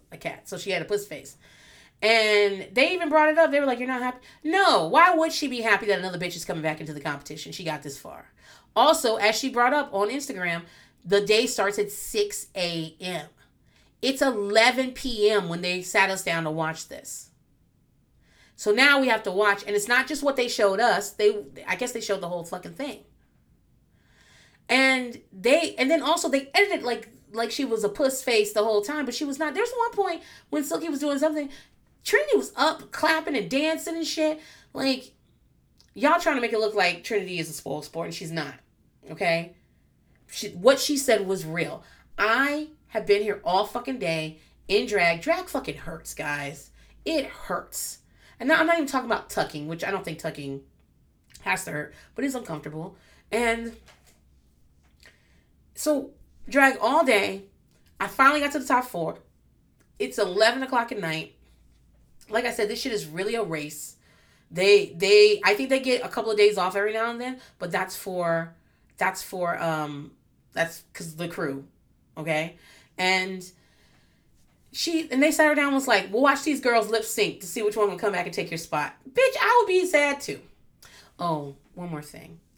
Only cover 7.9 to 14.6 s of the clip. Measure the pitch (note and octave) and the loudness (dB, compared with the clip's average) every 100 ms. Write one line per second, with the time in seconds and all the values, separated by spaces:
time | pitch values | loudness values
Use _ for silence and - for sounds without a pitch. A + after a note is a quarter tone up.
7.9 | C3+ - C#2+ - _ - - _ - C#4 | -14 -14 -18 -20 _ -20 -20 _ 4 6
8.9 | D#4+ A#3 A3 G#3 A3 C4+ A#3 B3 D4 - | 6 2 2 2 2 0 2 4 4 0
9.9 | G3 G#3 C4+ C4+ F#3+ F3 E3+ E3+ - _ | 0 0 -2 -6 -6 -4 -4 -8 -20 _
10.9 | _ E3+ G3+ G3+ G#3+ B3+ - G3 G3+ G3+ | _ 0 2 4 2 2 0 -2 0 -4
11.9 | - - G#3+ G#3 - - F#3+ F3 E3 D#3+ | -6 -6 -2 -2 -4 -10 -6 -4 -4 -8
12.9 | - F3+ E3+ D#3+ _ _ _ _ _ _ | -10 -8 -8 -10 _ _ _ _ _ _
13.9 | _ B3+ C4+ C#4 A3 G3+ A3 | _ -2 0 0 0 0 4